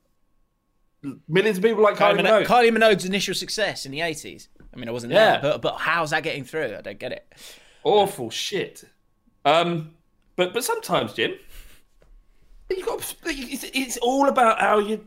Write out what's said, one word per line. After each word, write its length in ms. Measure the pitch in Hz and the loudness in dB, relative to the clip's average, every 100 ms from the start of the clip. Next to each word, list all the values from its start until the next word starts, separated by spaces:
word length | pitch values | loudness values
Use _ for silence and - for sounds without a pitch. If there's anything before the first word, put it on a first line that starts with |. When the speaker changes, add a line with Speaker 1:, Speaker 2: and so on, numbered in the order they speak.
| _ _ _ _ _ _ _ _ _ _ 139 123 - | _ _ _ _ _ _ _ _ _ _ -16 -14 -4
Speaker 1:
millions 280 | 170 214 185 | 0 2 2
of 60 | |
people 200 | 220 214 | 0 4
like 120 | 214 202 | 4 4
Kylie 220 | 160 139 | 4 4
Speaker 2:
Kylie 40 | |
Minogue. 220 | 185 214 | 4 4
Speaker 1:
Minogue. 40 | 165 | 4
Speaker 2:
Kylie 300 | 240 233 220 | 4 4 6
Minogue's 280 | 226 196 185 | 4 4 0
initial 280 | 196 185 180 | -4 -4 -6
success 500 | 185 - 196 123 135 | -6 -4 -4 -6 -10
in 60 | |
the 100 | 139 | -6
eighties. 480 | 170 143 104 76 - _ - | -6 -6 -12 -18 -20 _ -20
I 40 | - | -14
mean, 120 | 117 | -10
I 20 | |
wasn't 220 | 120 120 | -8 0
Speaker 1:
Yeah. 260 | 175 214 123 | 4 4 4
Speaker 2:
there, 120 | 143 | 0
but, 80 | 123 | -2
but 140 | 147 - | -4 -4
how's 320 | - 170 151 | -2 -2 0
that 140 | 156 | -2
getting 200 | 156 139 | -4 -8
through? 320 | 127 160 131 95 | -8 -8 -6 -8
I 40 | |
don't 180 | - 104 | -12 -12
get 120 | 127 | -12
it. 180 | - _ _ - - _ _ | -12 _ _ -20 -20 _ _
Speaker 1:
Awful 460 | 147 208 196 - 113 | 2 2 2 -2 -10
shit. 520 | - - 190 - - - _ _ _ _ _ 143 | -8 -6 -6 -8 -12 -20 _ _ _ _ _ 2
Um, 460 | 160 175 170 156 _ _ _ _ - | 2 2 -4 -8 _ _ _ _ -4
but, 180 | 180 | -2
but 100 | 233 | -2
sometimes, 500 | 262 453 - 160 113 | -4 -6 -2 -2 -2
Jim, 200 | - 113 - - - - - _ _ _ - _ _ _ - - | -2 -4 -4 -16 -20 -20 -20 _ _ _ -20 _ _ _ -18 -8
you 140 | 381 | -6
got, 320 | 453 - - - 339 | -4 -6 -8 -12 -8
it's, 380 | 269 240 254 | -8 -8 -10
it's 340 | - 269 262 247 | -8 -6 -6 -4
all 300 | 240 269 277 | 0 2 4
about 320 | 262 233 - | 4 4 4
how 200 | 202 214 | 2 2
you 260 | 208 214 | 2 -4